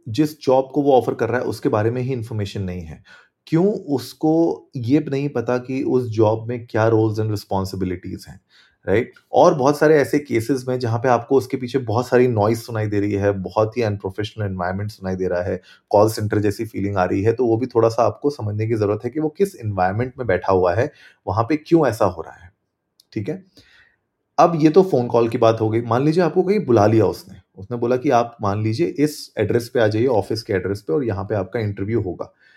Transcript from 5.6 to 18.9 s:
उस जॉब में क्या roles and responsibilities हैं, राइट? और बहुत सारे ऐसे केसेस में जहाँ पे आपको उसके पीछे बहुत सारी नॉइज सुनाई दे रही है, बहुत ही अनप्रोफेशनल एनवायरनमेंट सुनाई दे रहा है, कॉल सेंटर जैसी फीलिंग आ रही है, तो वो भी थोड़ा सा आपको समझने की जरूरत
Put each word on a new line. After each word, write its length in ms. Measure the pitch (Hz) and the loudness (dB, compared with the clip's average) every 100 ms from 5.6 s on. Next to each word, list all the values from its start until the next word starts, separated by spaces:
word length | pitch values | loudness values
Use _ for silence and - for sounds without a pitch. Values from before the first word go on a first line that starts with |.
| 123 131 | -2 -6
उस 200 | - 127 | 0 0
जॉब 440 | 113 107 107 113 113 | 0 2 2 2 -4
में 200 | 123 110 | -10 -4
क्या 220 | 110 113 | 0 4
roles 240 | 113 110 | 4 2
and 140 | 104 107 | 0 -4
responsibilities 1000 | 104 - 98 95 95 92 90 95 95 - | -4 -4 -4 -4 -4 -4 -6 -10 -14 -14
हैं, 140 | 95 _ _ _ _ - | -20 _ _ _ _ -2
राइट? 240 | 104 123 - _ | 0 -2 -8 _
और 220 | - 165 | 2 2
बहुत 240 | 160 131 147 | 2 0 2
सारे 180 | 156 156 | 4 4
ऐसे 220 | 131 143 | 2 -2
केसेस 460 | 143 117 113 135 127 | -2 -4 -2 -4 -4
में 120 | 127 | -4
जहाँ 200 | 120 113 | -4 -2
पे 80 | 131 | 2
आपको 300 | 117 117 131 | 0 2 0
उसके 200 | - 131 | 0 -4
पीछे 220 | 123 135 | -4 -4
बहुत 280 | 113 110 127 | -2 -2 2
सारी 200 | 123 127 | 2 4
नॉइज 300 | 107 104 113 | 2 2 0
सुनाई 280 | - 113 107 | -4 -6 -2
दे 120 | 104 | -2
रही 120 | 104 | -2
है, 200 | 101 101 | 0 0
बहुत 460 | 98 90 110 110 123 | 0 -2 0 0 0
ही 40 | |
अनप्रोफेशनल 640 | 110 101 98 101 104 - 101 | -4 -4 -6 -8 -8 -6 -6
एनवायरनमेंट 460 | 92 90 95 104 | -4 -4 -4 -8
सुनाई 240 | - 92 92 | -8 -6 -4
दे 120 | 92 | -2
रहा 140 | 87 | -2
है, 200 | 92 92 - - - | -4 -6 -10 -20 0
कॉल 200 | 104 110 | 4 4
सेंटर 300 | 110 107 107 | 2 -2 0
जैसी 260 | 104 98 110 | 0 -2 -6
फीलिंग 320 | 98 98 98 | -6 -4 0
आ 60 | |
रही 180 | 90 98 | 0 0
है, 120 | 107 | 0
तो 120 | 113 120 | 2 2
वो 120 | 113 | 0
भी 80 | 123 | 0
थोड़ा 240 | 117 113 | 2 2
सा 140 | 117 | 2
आपको 260 | 113 - 143 | 0 0 -4
समझने 380 | 143 104 104 110 | -4 -6 -4 -2
की 60 | |
जरूरत 260 | 113 101 | -2 0